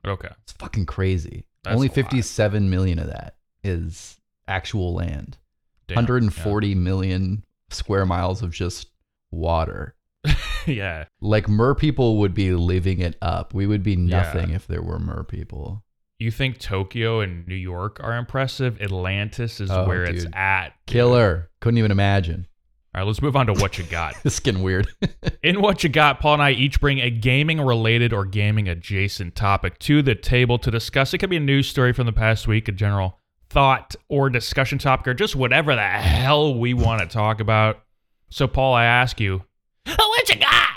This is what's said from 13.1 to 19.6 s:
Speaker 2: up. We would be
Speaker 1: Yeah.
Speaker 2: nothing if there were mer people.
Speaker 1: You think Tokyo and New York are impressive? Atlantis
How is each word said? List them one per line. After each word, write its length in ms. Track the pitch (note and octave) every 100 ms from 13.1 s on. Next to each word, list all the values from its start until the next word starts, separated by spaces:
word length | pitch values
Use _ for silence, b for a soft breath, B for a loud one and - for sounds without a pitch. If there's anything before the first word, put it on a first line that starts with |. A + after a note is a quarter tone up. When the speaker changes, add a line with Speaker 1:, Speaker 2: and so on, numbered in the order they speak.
| -
Speaker 2:
up. 320 | F2 E2 E2
We 120 | G2 G2
would 160 | G#2+
be 100 | G2
Speaker 1:
Yeah. 260 | F2+ F2 F2
Speaker 2:
nothing 300 | E2+ D#2+ E2+
if 160 | E2+ -
there 160 | E2
were 160 | E2 E2
mer 260 | E2 D2+
people. 580 | - - - - D2 G#2+ _ _ _ _
Speaker 1:
You 120 | A2+
think 280 | A2 C3 A#2+
Tokyo 640 | - G2 F#2+ A#2 A2+ A2+
and 280 | G2 F2 E2+
New 60 |
York 460 | F#2 F#2 F2 G2+ -
are 120 | A2+ A#2
impressive? 600 | A#2+ C3 C3 - B2+ A2
Atlantis 800 | G#2 F#2 F2+ G2 G#2 - A#2 -